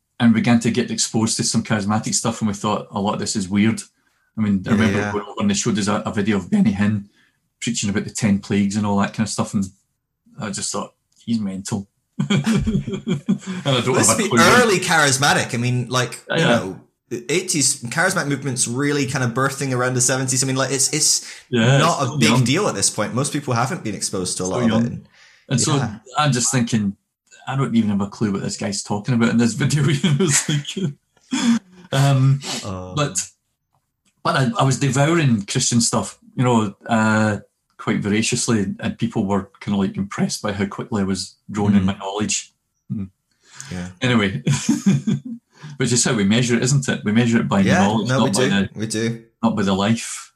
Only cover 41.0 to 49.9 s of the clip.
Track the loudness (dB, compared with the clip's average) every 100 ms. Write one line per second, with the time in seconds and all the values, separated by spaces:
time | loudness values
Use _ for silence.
41 | -2 -4 -8 -14 -8 0 4 4 2 -2
42 | -6 -4 -4 -4 -8 _ _ _ -10 -8
43 | -10 _ _ _ _ -20 -12 -10 -12 -4
44 | 0 2 0 -2 -2 0 0 2 2 2
45 | 0 -4 -6 -14 _ _ -12 -4 0 0
46 | 2 2 2 2 2 2 2 2 0 0
47 | 2 4 4 2 2 2 4 4 4 2
48 | 0 2 2 2 2 2 -2 -4 -6 -2
49 | -2 -4 -12 _ -2 0 0 2 2